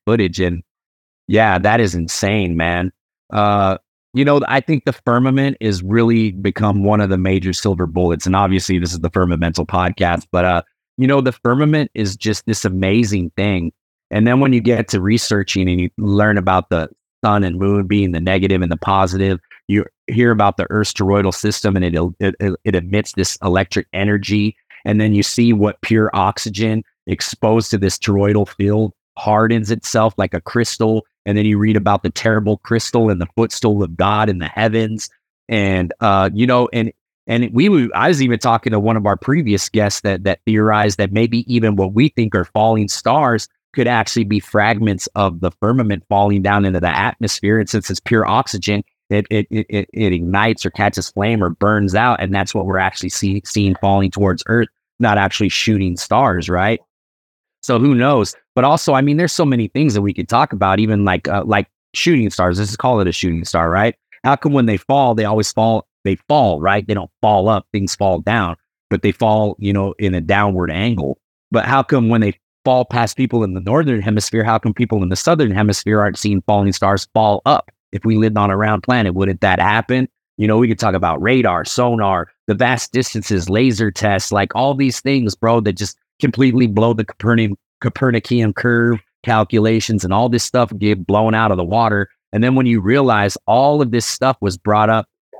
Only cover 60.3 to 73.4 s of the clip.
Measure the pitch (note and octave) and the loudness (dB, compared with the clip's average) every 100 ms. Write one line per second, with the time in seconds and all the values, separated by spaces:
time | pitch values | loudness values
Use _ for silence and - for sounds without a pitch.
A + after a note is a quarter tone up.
60.3 | A#2 D3 G#2 F#2+ F#2+ G#2+ G#2 G2+ F2+ - | 0 0 0 0 2 2 2 2 0 -2
61.3 | G2 D#2+ G2+ F#2+ _ _ - - D#3 G#2+ | -4 0 -2 -2 _ _ -4 2 2 2
62.3 | - F2+ F2+ G#2 A2+ B2+ A#2 F#2 E2+ F2+ | 0 0 0 -2 -2 0 2 0 0 -2
63.3 | E2 E2 E2+ E2 F2+ A2 - _ - C3 | -2 -2 -2 0 2 0 -2 _ -6 -2
64.3 | C#3 D#3 C#3+ A#2 G2+ - C3+ C3 A2+ G#2+ | 0 0 2 2 0 0 0 2 0 0
65.3 | A2 G#2 - A2+ A2 - _ G2 G2 - | 0 -2 0 0 0 -4 _ -4 -4 0
66.3 | D3 A2+ D#2 F2 G#2 G2+ G#2 E2+ _ A2 | 2 2 2 0 0 -2 -4 -6 _ 2
67.3 | G#2 G2 G#2 - G#2+ G2 - G2+ F2 G2+ | 2 2 0 -2 -4 -4 -2 0 0 -2
68.3 | A2+ F2+ E2 _ _ - F2+ G#2 - A2+ | -2 -2 -8 _ _ -6 -2 -2 0 0
69.3 | G#2+ G#2+ - G2+ G2+ G2 - G2+ F2+ D#2 | 2 0 -2 -2 -2 -2 -2 -2 -2 0
70.3 | G2+ G#2 F#2 E2+ D#2+ A2 G2+ C#2 - _ | 0 2 0 -2 -2 -2 -2 -4 -8 _
71.3 | _ - A#2 - C3+ C3 C#3 A2+ A2+ G#2 | _ -4 -2 0 0 0 0 2 2 0
72.3 | - _ _ - B2+ B2 B2 A#2 - B2+ | -2 _ _ 0 0 0 -2 -2 -2 -2
73.3 | A#2+ | 0